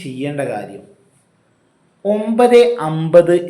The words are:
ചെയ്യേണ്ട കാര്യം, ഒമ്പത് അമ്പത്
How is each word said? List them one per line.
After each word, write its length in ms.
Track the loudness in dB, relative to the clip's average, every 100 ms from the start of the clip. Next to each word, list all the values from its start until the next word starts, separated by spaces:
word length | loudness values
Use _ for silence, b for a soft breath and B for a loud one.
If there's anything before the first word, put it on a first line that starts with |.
ചെയ്യേണ്ട 400 | -14 -10 -8 -6 -8
കാര്യം, 300 | -8 -12 -18 -20 _ _ _ _ _ _ _ _ _ _ _ -4
ഒമ്പത് 460 | -4 -2 0 4 4 4 0 -4
അമ്പത് 480 | -4 4 4 4 2